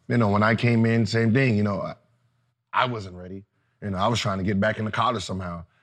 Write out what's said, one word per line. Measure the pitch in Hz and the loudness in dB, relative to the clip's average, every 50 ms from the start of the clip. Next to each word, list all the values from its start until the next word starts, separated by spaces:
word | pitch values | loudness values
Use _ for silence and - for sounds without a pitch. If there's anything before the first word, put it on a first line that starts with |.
| _ - | _ -2
you | 123 | 2
know, | 120 113 101 | 2 4 4
when | 101 104 | 4 4
I | 107 113 113 | 4 4 2
came | - 120 120 117 113 113 | 2 2 2 4 4 4
in, | 113 113 113 110 | 4 4 2 2
same | 101 113 113 113 110 107 | 2 2 2 2 4 4
thing, | 135 135 123 107 | 4 4 4 2
you | 104 | 2
know, | 104 104 98 92 | 0 0 -2 -4
I, | - - - _ _ _ _ _ _ _ _ _ _ _ _ _ _ - | -6 -8 -10 _ _ _ _ _ _ _ _ _ _ _ _ _ _ -6
I | - 110 127 | -2 0 0
wasn't | 127 120 110 95 95 90 | 0 -2 -6 -8 -10 -14
ready. | 90 90 92 95 98 95 _ _ _ _ _ _ - | -14 -14 -12 -14 -14 -16 _ _ _ _ _ _ -10
You | 104 101 | -6 -4
know, | 95 90 | -2 0
I | 101 117 | 0 0
was | 120 107 | 0 0
trying | - 107 95 95 | -2 -2 -2 -2
to | 90 | -2
get | 107 101 98 | -2 0 0
back | 107 110 104 110 | 0 0 0 -2
into | 110 107 | -6 -6
college | - 117 110 117 117 104 | -2 -2 -2 -2 -2 -4
somehow. | 85 - 95 95 92 87 85 85 82 _ _ _ | -6 -8 -8 -8 -8 -10 -10 -12 -14 _ _ _